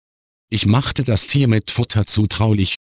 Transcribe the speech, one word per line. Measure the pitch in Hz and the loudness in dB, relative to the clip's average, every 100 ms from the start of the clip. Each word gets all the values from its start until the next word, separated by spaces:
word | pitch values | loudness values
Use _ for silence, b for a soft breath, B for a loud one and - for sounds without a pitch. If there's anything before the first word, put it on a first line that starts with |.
| _ _ _ _ - | _ _ _ _ -8
Ich | 110 101 | -2 2
machte | 113 - - | 2 0 -4
das | 131 107 - | -2 0 0
Tier | 147 135 | 0 2
mit | 110 - | 2 0
Futter | - 117 110 101 | -4 -2 0 0
zutraulich, | - 104 - 113 104 95 - _ | 0 0 0 0 2 0 -4 _